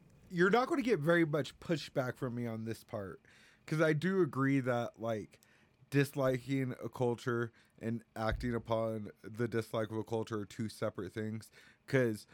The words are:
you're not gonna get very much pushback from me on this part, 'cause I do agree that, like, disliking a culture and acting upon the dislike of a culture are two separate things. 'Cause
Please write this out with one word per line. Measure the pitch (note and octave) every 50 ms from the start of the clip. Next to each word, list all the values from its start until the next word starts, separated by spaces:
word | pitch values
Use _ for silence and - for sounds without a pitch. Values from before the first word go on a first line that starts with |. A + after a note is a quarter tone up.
| _ _ - - - -
you're | F#3+ E3+ F3 G3
not | F#3+ A#3+ C4
gonna | C4 E4+ C#4
get | A3 B3+ A3 D#3+
very | C#3+ E3 E3+ E3+ E3
much | D3+ D3+ D3+ C3+ - - -
pushback | - - F3 D3 - - - D3 B2+ B2+ A#2
from | - C#3 B2+ A#2
me | A#2+ A#2+
on | A#2 A2+ A2 A2
this | A2+ A2 - -
part, | - - G#2+ G2 F#2 - - _ - - - - - - _ _
'cause | - D#3 D#3
I | E3 D#3 D#3
do | D3 D#3+ F#3 F#3+ F#3+
agree | F3 C#3 A2 C3 C3+ C3+ C#3 C#3
that, | B2+ B2+ B2 A#2+ A#2 - - -
like, | G#2+ A2+ A2+ G#2+ F#2 - - - _ _ _ _ _ _ _ _ _ -
disliking | - C#3 C#3 C3 - C#3+ C3+ C3 C3 B2 A2+ B2+ C#3 C3+ C3 B2+ B2 - -
a | A#2
culture | - - B2+ A#2+ A#2+ A2 - B2+ A#2+ A#2 A#2+ A2+ - _ _ _ _ -
and | - A2+ A#2 A#2 - _ -
acting | A2 A2 A2 A2+ A#2 - B2 A#2
upon | A#2 A2+ - A#2 A2+ A2+ A2+ A2 A2 G#2 G2 - _ -
the | G2 A2 G#2 A#2+
dislike | A2+ G#2+ A2+ A2 - - A#2 A2 A2
of | A2
a | A2 G#2
culture | - A2+ A2 A2 - A2+ G#2+
are | G2+
two | - - - A2+ G#2+
separate | - - A2+ G#2+ - - F#2+ F#2 -
things. | A2 G#2+ A2 G#2+ A2+ - - - - - - - _ _
'Cause | - - C3 B2+ A#2 A2 G#2+ - -